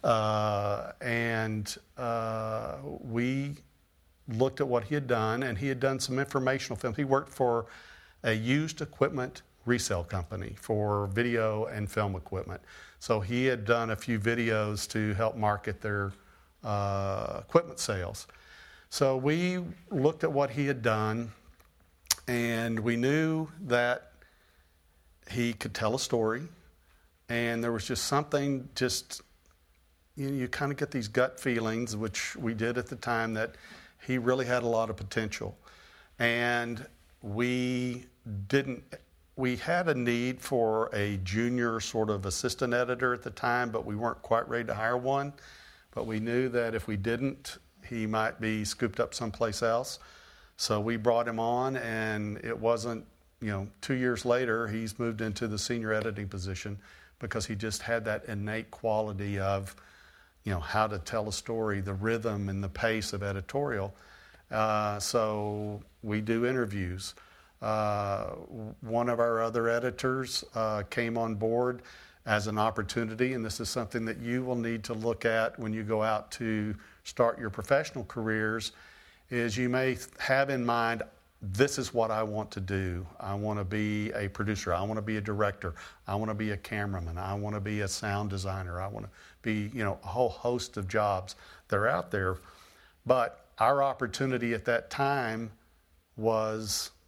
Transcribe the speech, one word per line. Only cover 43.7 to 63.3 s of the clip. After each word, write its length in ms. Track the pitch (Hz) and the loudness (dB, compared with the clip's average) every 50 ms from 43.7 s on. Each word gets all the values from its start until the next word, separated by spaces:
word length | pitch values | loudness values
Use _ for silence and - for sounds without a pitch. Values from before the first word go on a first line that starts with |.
| 107 113 - | -2 -4 -4
we 100 | - 104 | -2 -4
weren't 260 | 104 117 117 - - | 0 0 -2 -2 -2
quite 280 | - - 113 113 - - | 0 2 2 2 4 2
ready 160 | 120 120 117 | -2 -2 -2
to 80 | 110 107 | -2 -2
hire 240 | 104 110 113 123 | 0 2 2 2
one. 340 | 127 123 131 135 139 139 143 143 - - - - - - - - - - _ | 2 2 0 0 0 0 -4 -8 -12 -20 -20 -20 -20 -20 -20 -20 -20 -20 _
But 140 | - 123 117 | -6 -6 -4
we 140 | 113 110 110 | -2 -2 -2
knew 300 | 110 117 120 123 131 127 | 0 2 2 2 2 2
that 260 | 117 123 117 117 113 | 2 0 0 2 -2
if 120 | 110 - | -2 -2
we 100 | - 107 | -2 -2
didn't, 600 | 101 98 113 117 117 135 135 - - - - - - - - _ _ - | 0 2 0 0 2 0 -2 -4 -4 -12 -16 -16 -16 -18 -20 _ _ -12
he 220 | - 120 113 110 | -8 -4 -2 -2
might 340 | 107 110 110 110 110 - - | 0 2 2 2 0 0 -2
be 240 | 113 110 110 107 104 | -2 0 0 0 -2
scooped 360 | 101 - - 123 113 98 - | -4 -2 0 -2 -2 2 0
up 140 | 117 - - | 0 0 0
someplace 500 | - 120 110 98 - 120 113 101 - 120 | -4 -6 -6 -2 0 0 0 0 0 2
else. 360 | 113 113 117 131 - - - - - - - - - - - - - _ | 2 2 2 0 -2 -8 -12 -14 -20 -20 -20 -20 -20 -20 -20 -20 -20 _
So 240 | - - - 110 107 | -6 0 2 2 2
we 160 | 107 113 117 | 2 0 0
brought 320 | 113 107 123 117 117 117 | 2 4 4 4 4 4
him 120 | 117 113 113 | 2 0 0
on, 380 | 113 117 120 123 131 135 135 | 2 2 2 2 2 0 -2
and 600 | 131 120 113 113 113 110 110 107 107 104 104 104 107 - | -2 -4 -2 -2 -2 0 0 0 0 -2 -2 -4 -6 -4
it 140 | 113 117 | -6 -6
wasn't, 480 | 117 110 113 117 110 101 120 113 110 104 - _ _ _ _ _ _ | 0 2 2 2 4 2 -4 -4 -6 -8 -12 _ _ _ _ _ _
you 80 | 117 107 | -4 -2
know, 180 | 101 98 98 101 - _ | -2 -2 -4 -6 -10 _
two 140 | - - 135 | -4 -2 0
years 280 | 127 127 127 120 104 - | 2 2 2 0 0 4
later, 440 | 123 120 123 131 120 110 113 117 | 4 4 4 4 2 2 0 0
he's 320 | 110 104 110 113 110 101 - | -2 -2 -2 -4 -4 -4 -2
moved 220 | 120 117 113 107 | -2 -2 0 -2
into 260 | 113 110 104 - 120 | -2 -2 -2 -2 -2
the 100 | 110 107 | -2 -2
senior 340 | 101 - - 123 117 113 110 | -2 -2 -2 -2 -2 0 0
editing 380 | 107 107 110 113 101 104 101 98 | 0 0 0 -2 -4 -4 -6 -6
position 480 | 101 95 90 95 95 92 - 107 101 95 - - - - - - _ _ | -6 -6 -6 -6 -6 -6 -6 -8 -8 -8 -12 -18 -20 -20 -20 -20 _ _
because 260 | - 107 - 113 95 | -10 -4 -4 -4 -2
he 100 | - 110 | -2 -4
just 260 | 98 110 110 104 - | -4 -2 -4 -4 -4
had 240 | - - 117 113 107 | -2 -2 -2 0 0
that 200 | 110 107 104 - | -2 -2 -4 -4
innate 440 | - 110 101 101 107 107 113 113 - | -6 -6 -4 -4 -4 -4 -6 -6 -8
quality 680 | - - - 113 107 107 107 107 101 95 101 101 101 98 | -14 -4 0 2 2 2 0 0 -2 -4 -2 -2 -2 0
of, 360 | 95 98 98 98 95 92 - - - - - - - - - - - _ _ _ _ | 2 2 2 0 -2 -6 -12 -18 -20 -20 -20 -20 -20 -20 -20 -20 -20 _ _ _ _
you 100 | 110 98 | -2 -2
know, 60 | 87 | -2
how 280 | 78 - - 107 110 | -2 0 2 2 2
to 120 | 107 104 92 | 2 0 -4
tell 280 | 80 - - 113 104 | -6 -4 -2 -2 -2
a 60 | 107 98 | -2 -4
story, 480 | - - - 117 113 110 107 101 98 | -6 -6 -4 -2 0 0 0 0 -2
the 120 | 95 98 98 | -2 -4 -4
rhythm 540 | 95 104 113 113 113 107 117 104 101 101 98 | -2 0 0 0 0 0 -2 -2 -2 -2 -2
and 140 | 98 98 101 | -2 -2 -4
the 60 | 92 | -4
pace 440 | - - - 113 110 110 104 - - | -4 0 2 2 2 2 -2 -4 -4
of 100 | 98 101 | -4 -4
editorial. 680 | 101 | -4